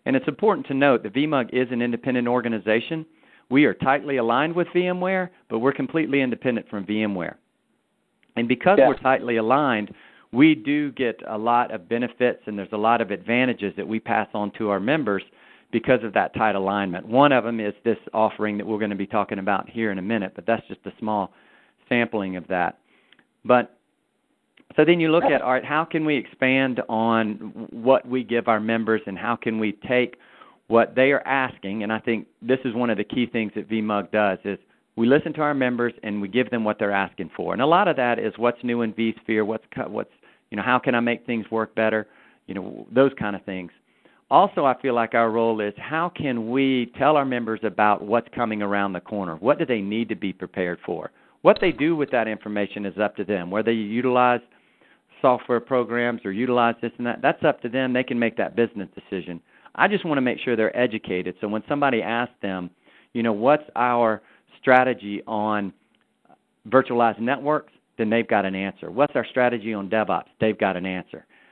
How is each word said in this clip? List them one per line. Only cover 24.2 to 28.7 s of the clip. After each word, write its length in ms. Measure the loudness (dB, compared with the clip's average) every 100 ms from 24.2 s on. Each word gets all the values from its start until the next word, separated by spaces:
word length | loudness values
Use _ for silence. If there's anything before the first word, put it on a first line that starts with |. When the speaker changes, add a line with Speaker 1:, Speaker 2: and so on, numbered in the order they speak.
| _ _ _ _ -4 2
Speaker 1:
so 80 |
then 160 | 4 4
you 100 | 4
look 140 | 2
at, 160 | 4 2
all 120 | 2
right, 120 | -2
how 220 | 0 -2 -2
can 180 | -2
we 100 | 0
expand 680 | -2 -4 -2 2 2 0 -2 -2
on 460 | 0 2 2 0 -4 -10 -14 -14
what 360 | -2 4 4 2
we 160 | -6
give 260 | -2 -2 2
our 120 | 0
members, 400 | 2